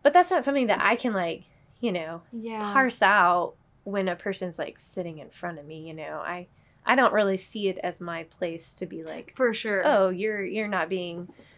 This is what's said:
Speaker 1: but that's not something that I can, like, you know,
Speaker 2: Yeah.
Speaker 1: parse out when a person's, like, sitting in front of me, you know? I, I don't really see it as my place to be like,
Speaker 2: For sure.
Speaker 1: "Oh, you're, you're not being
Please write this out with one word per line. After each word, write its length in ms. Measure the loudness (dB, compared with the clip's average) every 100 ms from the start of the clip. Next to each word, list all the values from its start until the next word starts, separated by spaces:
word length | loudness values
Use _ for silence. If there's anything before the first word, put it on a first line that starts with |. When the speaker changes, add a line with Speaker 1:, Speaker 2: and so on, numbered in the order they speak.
Speaker 1:
but 100 | 6
that's 180 | 6 6
not 120 | 2
something 240 | 2 0 2
that 140 | 2
I 140 | 2 2
can, 180 | 0
like, 300 | -2 -2 -4 -12 _ _ -6
you 100 | -4
know, 300 | -2 -4 -10 -12
Speaker 2:
Yeah. 400 | -12 -8 -6 0
Speaker 1:
parse 280 | 2 2 4
out 520 | 4 6 6 4 0 -8 _ _
when 240 | -6 -2 -2
a 80 | -2
person's, 420 | -6 -6 -8 -6
like, 200 | -10 -10
sitting 380 | -16 -10 -8 -10
in 100 | -16
front 300 | -12 -10 -10
of 60 | -14
me, 140 | -14 -12
you 60 |
know? 280 | -12 -10 -8 -8
I, 220 | -8 -10 _ _ _ 2
I 100 | 4
don't 180 | 6
really 240 | 4 2 2
see 300 | -4 -2 -2
it 100 | -2
as 200 | -6 -6
my 240 | -8 -8
place 480 | -10 -6 -6 -6 -14 -12
to 100 | -10
be 180 | -10
like, 300 | -12 -12 -12 -2
Speaker 2:
For 180 | 0
sure. 280 | 0 -2 0 4
Speaker 1:
"Oh, 240 | 4 4
you're, 340 | 0 -4 -4 -4
you're 220 | -4 -2
not 180 | -2 -2
being 380 | -4 -4 -8 -12 -16 -20